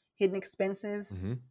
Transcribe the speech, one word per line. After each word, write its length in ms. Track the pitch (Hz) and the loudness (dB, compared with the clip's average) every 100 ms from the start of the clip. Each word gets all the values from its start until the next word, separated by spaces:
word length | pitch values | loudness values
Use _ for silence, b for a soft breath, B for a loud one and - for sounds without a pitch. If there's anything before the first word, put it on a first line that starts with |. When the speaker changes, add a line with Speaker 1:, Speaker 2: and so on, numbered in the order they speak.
| _ - | _ 2
Speaker 1:
hidden 200 | 196 190 | 4 4
expenses, 760 | - - 196 196 208 208 196 | -4 0 0 0 -4 -4 -6
Speaker 2:
Mm-hmm. 220 | 95 95 123 - | -4 -2 -4 -6